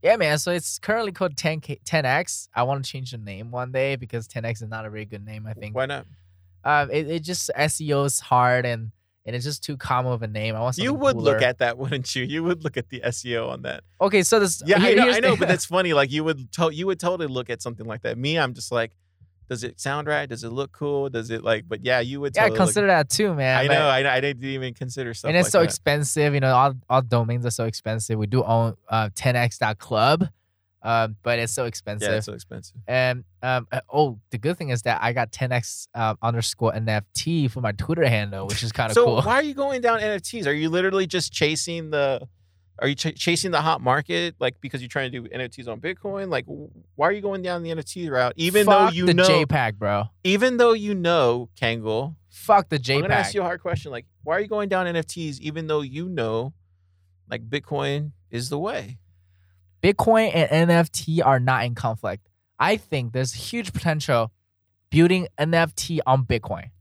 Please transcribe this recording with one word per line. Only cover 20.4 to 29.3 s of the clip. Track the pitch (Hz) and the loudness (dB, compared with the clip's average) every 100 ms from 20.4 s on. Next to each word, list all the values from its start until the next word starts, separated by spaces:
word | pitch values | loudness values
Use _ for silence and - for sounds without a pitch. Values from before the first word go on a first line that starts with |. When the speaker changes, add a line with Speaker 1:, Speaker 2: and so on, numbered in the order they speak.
Speaker 2:
it | 117 | -8
look | 123 139 | -8 -8
cool? | _ 147 143 139 | _ -4 -2 -2
Does | 120 113 | -4 -6
it, | 113 | -4
like," | - 110 87 | 0 0 0
but | 107 | -6
yeah, | 113 127 | 2 2
you | 120 143 | 2 -4
would | 143 143 | -2 4
Speaker 1:
Yeah, | |
Speaker 2:
totally | 214 220 | 4 4
look | 180 | 2
Speaker 1:
consider | 208 202 | 4 6
that | 175 143 | 6 4
too, | - 214 | 2 0
man, | 156 131 131 | 2 2 4
Speaker 2:
I | 139 | 4
Speaker 1:
but | 143 | 4
Speaker 2:
know. | 151 | 6
I, | 131 139 127 | 4 4 2
I | |
didn't | 139 131 | 0 -4
even | 135 135 127 | -6 -6 -6
consider | 117 127 123 120 | -8 -10 -6 -8
stuff | 110 143 | -6 0
Speaker 1:
And | 170 | 2
it's | 180 | 4
Speaker 2:
like | |
Speaker 1:
so | 196 | 4
Speaker 2:
that. | 170 | 4
Speaker 1:
expensive. | - - 147 143 - 147 | 0 0 0 0 2 2
You | 143 | 4
know, | 135 | 4
all, | 127 139 131 _ | 6 4 2 _
all | 127 | 2
domains | 127 120 113 120 120 | 4 2 2 0 -2
are | |
so | - 113 | -2 -4
expensive. | - - 110 - 110 | -4 -4 -4 -2 -2
We | 104 | 2
do | 127 | 0
own, | 110 113 117 - _ | 2 2 2 -4 _
uh, | 113 107 - | -2 -2 -2
ten | 131 | 0